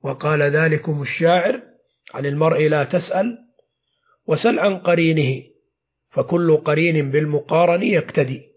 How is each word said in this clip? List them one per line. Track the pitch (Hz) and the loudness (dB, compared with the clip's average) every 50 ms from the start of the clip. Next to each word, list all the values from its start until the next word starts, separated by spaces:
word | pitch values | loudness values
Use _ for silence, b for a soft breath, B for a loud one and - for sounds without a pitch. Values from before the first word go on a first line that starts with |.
وقال | - 139 135 - - 151 156 147 143 | -6 -8 -8 -4 -2 -2 0 2 0
ذلكم | 143 143 151 160 160 156 147 - 165 151 143 | 2 2 2 2 2 0 -2 -2 -4 -6 -4
الشاعر: | 135 - - - 165 165 175 185 - 208 262 254 - _ _ _ _ _ _ _ _ - - | -6 -8 -4 0 2 2 4 4 2 0 -2 -4 -8 _ _ _ _ _ _ _ _ -18 -12
"عن | 139 139 | -8 -6
المرء | 143 143 147 160 160 165 165 156 | -6 -2 0 0 2 2 2 2
لا | 151 151 151 139 | 2 2 0 0
تسأل | 139 - 180 - - - 185 202 240 233 - _ _ _ _ _ _ _ _ _ _ _ _ _ _ _ _ _ | 0 -2 -4 -2 -2 -2 -2 -2 -2 -6 -10 _ _ _ _ _ _ _ _ _ _ _ _ _ _ _ _ _
وسل | - 156 - - 233 233 - | -4 -2 0 0 0 0 2
عن | 180 202 196 | 0 0 0
قرينه، | 180 - 175 175 170 165 160 160 156 143 131 131 - - _ _ _ _ _ _ _ _ _ _ _ _ _ | 0 0 0 2 2 2 2 2 2 0 -2 -2 -6 -8 _ _ _ _ _ _ _ _ _ _ _ _ _
فكل | _ - 127 - 165 170 175 165 156 | _ -4 -2 0 0 0 2 2 2
قرين | 151 160 156 147 156 165 170 160 156 139 135 | 2 2 0 0 0 0 0 0 0 -2 0
بالمقارن | 135 151 156 151 147 147 147 - - 165 175 175 170 175 190 | 0 -2 -2 0 -4 -4 -4 -2 0 2 2 2 2 0 0
يقتدي." | 247 202 160 - - - 165 143 127 131 - - _ _ | 0 0 0 -2 0 -2 -2 -2 -2 -4 -12 -12 _ _